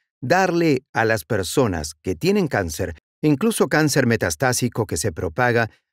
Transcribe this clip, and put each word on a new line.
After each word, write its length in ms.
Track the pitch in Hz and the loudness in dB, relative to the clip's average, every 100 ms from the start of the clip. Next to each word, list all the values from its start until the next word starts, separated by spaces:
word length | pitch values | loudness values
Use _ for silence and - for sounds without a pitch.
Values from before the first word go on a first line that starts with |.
| _ _ | _ _
darle 640 | 123 180 185 170 165 131 - | 0 2 2 2 2 0 -2
a 120 | - 113 | 0 0
las 200 | 113 - | 0 -2
personas 680 | 107 92 - 120 85 76 | -4 -2 0 0 0 -6
que 220 | - - 85 | -8 -8 -4
tienen 320 | 170 208 160 | 0 0 0
cáncer, 480 | 113 85 - 87 80 _ _ | -2 -2 -4 -8 -10 _ _
incluso 460 | 151 139 226 - 180 | 0 2 0 0 0
cáncer 400 | 156 151 143 123 | 2 2 2 2
metastásico 800 | 110 95 - 131 120 120 - 107 | 2 0 0 -2 0 -2 -2 -4
que 100 | 87 | -4
se 140 | 110 | -6
propaga, 580 | 78 90 78 123 117 113 _ _ | -4 -6 0 0 2 -2 _ _